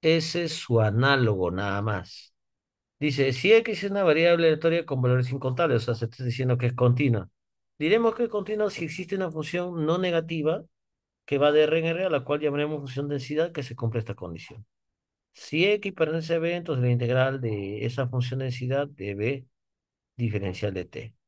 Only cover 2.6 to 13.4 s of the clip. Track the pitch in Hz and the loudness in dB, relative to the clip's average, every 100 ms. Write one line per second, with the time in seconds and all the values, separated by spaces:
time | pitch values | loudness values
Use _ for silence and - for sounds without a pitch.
2.6 | _ _ _ _ 147 131 135 127 180 226 | _ _ _ _ -4 0 0 2 6 6
3.6 | 226 214 196 196 185 156 170 170 165 156 | 4 -6 -4 0 2 4 4 4 4 4
4.6 | 160 165 160 135 127 127 123 135 131 127 | 2 0 -2 0 2 2 2 -2 -4 0
5.6 | 170 123 110 113 113 - 127 120 131 123 | 2 2 0 -2 -4 -6 -6 -2 0 2
6.6 | 123 117 123 123 143 110 92 _ _ _ | 0 2 4 4 4 2 -2 _ _ _
7.6 | _ _ 151 214 233 220 240 214 196 214 | _ _ 2 4 4 2 -2 -2 -4 -2
8.6 | 208 - 165 160 175 190 185 156 156 175 | -2 -2 -8 -8 -6 -4 -4 -4 -6 -4
9.6 | 180 170 156 175 185 170 165 165 151 185 | -4 -2 0 2 2 0 -2 -2 0 -2
10.6 | - _ _ _ _ _ - 139 147 151 | -6 _ _ _ _ _ -4 2 4 6
11.6 | 151 160 160 165 190 151 127 147 147 143 | 4 4 0 -2 0 -2 -2 -2 0 0
12.6 | 147 151 139 127 143 143 127 151 | -2 -4 -6 -6 -4 -4 -4 -2